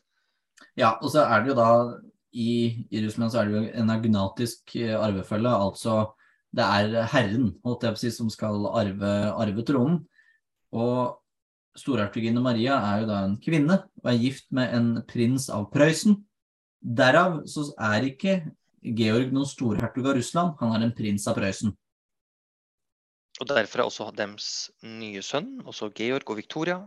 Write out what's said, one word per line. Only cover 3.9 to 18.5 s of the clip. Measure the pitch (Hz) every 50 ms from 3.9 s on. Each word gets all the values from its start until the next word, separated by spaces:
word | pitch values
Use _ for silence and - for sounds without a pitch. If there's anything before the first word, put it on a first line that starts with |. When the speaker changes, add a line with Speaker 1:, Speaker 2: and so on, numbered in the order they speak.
Speaker 1:
agnatisk, | 113 110 113 113 107 101 98 98 - - 120 113 - - _ - - 120
eh, | 117 113 110
arvefølge, | 107 107 107 101 95 87 - 110 104 113 123
altså | 120 101 98 98 - - - 117 110 107 107 - - _ _ _ _ _ _ _ -
det | - 98
er | 95 101 101 104 107 113 113 113 117
herren, | 139 139 113 98 104 123 131 101 87 -
holdt | _ 123 120 - -
jeg | 117
på | 104 -
å | -
si, | 120 110
som | - 120 110
skal | - - - 107 104 104 104 -
arve, | - 98 107 98 95 101 101 101 101 104 104 107 98
arve | 110 113 104 98 110 120 -
tronen. | 147 127 120 147 175 165 - - _ _ _ _ _ _ _ _ _ _ _ _
Og | - 113 117 120 123 127 123 120 - - _ _ _ _ _ _ _ _ _ _ _
storhertuginne | - - - 131 107 104 101 - 120 110 113 117 123
Maria | 123 127 120 110 113 131 139 - 101 104
er | 101 107
jo | 113 107
da | 104 101 98
en | 98 101
kvinne, | 113 - - 165 156 143 147 190 190 - - _ -
og | - 127
er | 120 117 117
gift | 131 143 - - _ -
med | 131 127 117 - 120
en | 117 117 117 110 117 -
prins | - 120 117 117 131 131 131 -
av | - 104 104 - -
Prøysen, | - 294 - - - - 214 208 - - _ _ _ _ _ _ _ _ _ _ _
Derav | - 127 120 110 - 131 139 165 180 185 165 147 143
så | - - 156 147 147 - -
er | 110 107 104 107 127
ikke | 139 135 - - 190 190 185 156 -